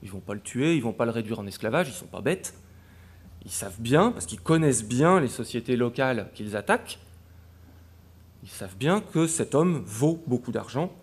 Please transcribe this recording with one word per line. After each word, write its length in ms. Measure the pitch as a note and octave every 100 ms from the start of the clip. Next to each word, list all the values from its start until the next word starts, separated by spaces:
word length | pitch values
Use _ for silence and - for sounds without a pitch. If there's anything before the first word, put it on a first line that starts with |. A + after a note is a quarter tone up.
Ils 80 | G#2
vont 120 | F#2+
pas 120 | F#2
le 80 | G#2
tuer, 340 | - B2 D3 E3+
ils 60 |
vont 120 | A2+
pas 120 | - A#2
le 60 |
réduire 280 | A2+ G#2 A2
en 60 | G2+
esclavage, 440 | - G#2+ C#3 E3
ils 40 |
sont 140 | A2 -
pas 140 | F#2
bêtes. 340 | A#2 F#3 - - - - - - - - - - -
Ils 60 |
savent 300 | - G2+ G2+
bien, 300 | A2+ C#3+ A3
parce 140 | A#3 -
qu'ils 140 | -
connaissent 460 | - D#3+ D#3 A#2 A2
bien 340 | B2 D#3+ F#3
les 80 | C3
sociétés 480 | - A2+ B2 A#2+ A#2+
locales 560 | B2 B2 C3 A#2+ F#2+
qu'ils 220 | - G#2+ G#2
attaquent, 420 | G2+ A#3+ - - - - - - - - - - - - - - - -
ils 80 | -
savent 280 | - G2 F#2
bien 240 | C#3 G3+
que 260 | G#3+ D#3+ D#3+
cet 260 | D#3+ A2+
homme 300 | C3+ F3 D#3 F#2+
vaut 380 | G#2+ D3+ E3 -
beaucoup 260 | B2 B2
d'argent 420 | A2 G2+ B2+ F3 -